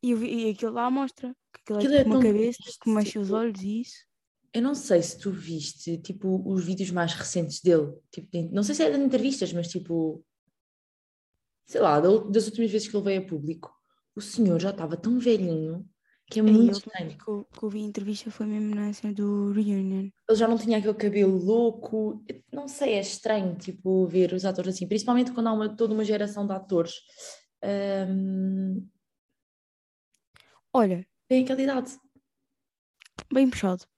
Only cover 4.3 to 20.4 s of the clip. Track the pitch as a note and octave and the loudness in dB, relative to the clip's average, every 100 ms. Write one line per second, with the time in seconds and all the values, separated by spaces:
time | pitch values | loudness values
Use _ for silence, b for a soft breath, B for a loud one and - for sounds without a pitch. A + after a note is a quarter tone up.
4.3 | _ _ A3 B3+ C#4+ - F3+ E3+ - G3+ | _ _ -2 0 -2 2 2 2 -6 -8
5.3 | F3+ D#3 E3 D3 - - E3 - F#3 F#3+ | -8 -8 -8 -10 -12 -8 -8 -8 -6 -2
6.3 | F#3+ F#3+ F#3+ E3+ F#3+ F3+ F3+ E3+ - - | -2 0 -2 -2 -4 -2 -2 -2 -2 -4
7.3 | F3+ D#3+ - F3+ E3 C#3+ - _ - - | -4 -4 0 4 4 4 -8 _ -18 -10
8.3 | F3 E3 F#3 G3+ D4+ D#4 C#4 C#4 B3+ B3+ | -6 -4 -2 -2 2 2 4 2 2 0
9.3 | C4+ F3 E3+ E3+ F3+ - E3 D#3+ D#3 _ | -2 -4 -4 -4 -8 -4 -2 -2 -4 _
10.3 | _ _ _ _ _ _ _ _ _ _ | _ _ _ _ _ _ _ _ _ _
11.3 | _ _ _ _ - G3 D3 E3+ G#3+ G#3 | _ _ _ _ 2 4 6 6 4 4
12.3 | G3+ G#3+ A3+ A3+ G#3 - G#3 G3 F#3+ F#3 | 0 0 -2 0 0 -2 -4 -2 -2 -4
13.3 | D#3+ D3 E3 - _ _ _ _ - - | -8 -8 -10 -14 _ _ _ _ -16 -10
14.3 | - G#3 E3+ F#3+ G3 D#3+ E3+ A3 B3 B3 | 0 2 2 0 -4 -8 -6 -2 0 2
15.3 | A3 F3+ D#3+ D#3 E3+ - _ _ _ _ | 2 2 -2 -4 -8 -12 _ _ _ _
16.3 | A3 G#3+ A3 A#3 G3+ - F#3+ E3 - - | 2 6 8 8 4 -8 -10 -10 -12 -10
17.3 | G#3 G3+ - G#3+ G#3 G#3+ G#3 G3+ G#3 A3 | -10 -10 -10 -8 -8 -8 -6 -6 -6 -8
18.3 | - G#3+ G#3+ G#3+ G#3 G#3 G#3 G#3+ G3+ G3+ | -8 -6 -4 -4 -4 -4 -6 -6 -4 -2
19.3 | G3+ G3+ G3+ G#3 G3 F#3+ F#3+ G3 _ - | 0 0 0 0 0 -2 -4 -6 _ 2
20.3 | A3 | 4